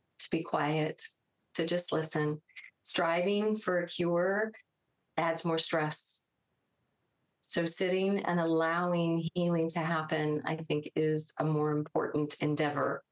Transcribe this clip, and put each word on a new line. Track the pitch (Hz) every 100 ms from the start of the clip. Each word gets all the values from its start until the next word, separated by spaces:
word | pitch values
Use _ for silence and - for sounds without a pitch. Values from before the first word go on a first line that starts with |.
| _ -
to | -
be | 165
quiet, | 160 156 147 156 151 - - - _ _ _ -
to | 170
just | 175 -
listen. | 151 156 156 151 151 _ - - _
Striving | - - 170 170 185 208 214 214
for | - 180
a | 175
cure | - 170 175 185 196 220 - _ _ _ _ _ -
adds | 165 165
more | 170 160
stress. | - 165 151 151 - - - _ _ _ _ _ _ _ _ _ _ _
So | - - 165
sitting | - 185 185 190 202
and | - 175
allowing | 165 160 160 170 180 175 165 165 165
healing | 175 175 170 165
to | 170
happen, | 160 165 156 156 151 151 -
I | 160
think, | 160 151 - -
is | 156 156 156 -
a |
more | 151 151 151
important | 151 151 156 - 151 147 -
endeavor | 147 147 147 143 135 143 -